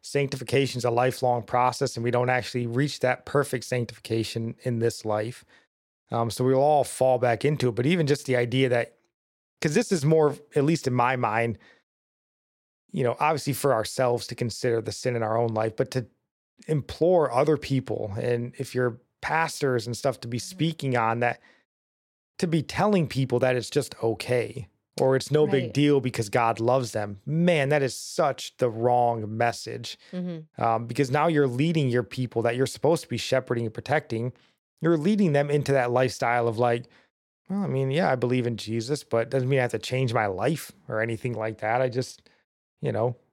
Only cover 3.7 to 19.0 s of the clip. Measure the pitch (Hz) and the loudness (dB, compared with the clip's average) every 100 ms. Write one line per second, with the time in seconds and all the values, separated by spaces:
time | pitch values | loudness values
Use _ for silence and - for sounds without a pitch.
3.7 | 127 117 - - 113 110 117 113 113 131 | -4 -4 -8 -4 -4 -2 -4 -6 -6 -4
4.7 | 117 113 - 107 107 110 - _ _ _ | 0 0 -2 -2 -2 -2 -8 _ _ _
5.7 | _ _ _ _ 117 117 - 127 131 143 | _ _ _ _ -2 -2 0 2 4 4
6.7 | 151 127 - 131 123 120 117 139 156 123 | 4 2 0 2 2 2 2 0 0 0
7.7 | 113 127 180 147 143 - 123 120 131 131 | 0 0 2 2 0 0 0 2 2 2
8.7 | 120 - _ _ _ _ _ _ _ 156 | 2 -2 _ _ _ _ _ _ _ 0
9.7 | 160 240 185 139 160 151 131 - 151 139 | 0 0 0 4 6 4 0 -4 0 2
10.7 | 165 - 123 120 131 117 110 117 110 - | 2 0 2 2 2 0 0 0 -4 -12
11.7 | _ _ _ _ _ _ _ _ _ _ | _ _ _ _ _ _ _ _ _ _
12.7 | _ _ 185 123 120 151 156 - 127 143 | _ _ -2 -2 0 0 0 -2 0 2
13.7 | 113 107 - 127 120 - 120 120 - 127 | 2 0 0 0 0 -4 -6 -6 -2 0
14.7 | 113 107 - 127 120 110 113 117 110 110 | 0 -2 -4 -4 -2 -2 0 0 0 -2
15.7 | 110 - 131 107 _ _ _ _ _ - | -2 -2 -2 -6 _ _ _ _ _ -4
16.7 | 151 - - 160 180 143 120 139 139 - | -4 -4 0 4 4 4 2 2 2 0
17.7 | 135 127 - 110 101 120 120 120 - 131 | -2 -2 -6 -6 -4 -2 -2 -4 -8 -6
18.7 | 123 123 117 | 0 -2 -2